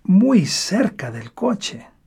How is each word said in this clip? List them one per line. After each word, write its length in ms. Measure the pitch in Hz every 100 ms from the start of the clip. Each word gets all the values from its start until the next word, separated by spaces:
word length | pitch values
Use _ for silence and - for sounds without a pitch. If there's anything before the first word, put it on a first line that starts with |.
muy 420 | - 190 254 240
cerca 680 | 135 - - 208 240 - 123
del 220 | 113 113
coche. 540 | - 247 208 - 117 - _